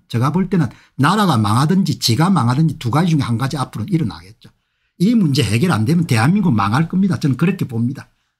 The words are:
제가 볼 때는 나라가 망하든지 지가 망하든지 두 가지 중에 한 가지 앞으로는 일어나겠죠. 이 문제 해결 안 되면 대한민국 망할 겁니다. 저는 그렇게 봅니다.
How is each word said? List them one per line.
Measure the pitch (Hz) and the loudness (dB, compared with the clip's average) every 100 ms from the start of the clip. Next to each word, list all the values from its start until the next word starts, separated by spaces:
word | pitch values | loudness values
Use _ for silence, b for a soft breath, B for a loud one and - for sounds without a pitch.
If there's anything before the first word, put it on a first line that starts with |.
| - | -8
제가 | 117 135 | -2 0
볼 | 165 190 | 0 0
때는 | 185 - B B - | 0 -2 B B -2
나라가 | 139 208 196 120 | 0 2 2 2
망하든지 | 101 117 151 180 160 - | 2 2 2 2 0 -2
지가 | - 113 175 | -2 0 2
망하든지 | 175 120 127 160 - | 2 2 2 0 -2
두 | 117 | -2
가지 | 139 175 | 0 2
중에 | 156 | 0
한 | 120 113 | 0 -2
가지 | 131 143 | -4 -6
앞으로는 | 127 - 104 | -8 -8 -4
일어나겠죠. | 160 110 - - - - _ _ _ _ - | -2 -2 -8 -18 -20 -20 _ _ _ _ -2
이 | 185 240 | 0 2
문제 | 160 135 | 2 2
해결 | 104 110 180 | 0 0 0
안 | 104 | 0
되면 | 110 175 - | 0 0 0
대한민국 | 120 127 202 170 | 2 2 2 2
망할 | 107 98 123 165 | 0 0 0 0
겁니다. | 180 196 - | 0 0 0
저는 | 143 131 | -2 0
그렇게 | 175 196 120 | -2 -2 -6
봅니다. | 113 120 127 - _ _ | -4 -4 -6 -14 _ _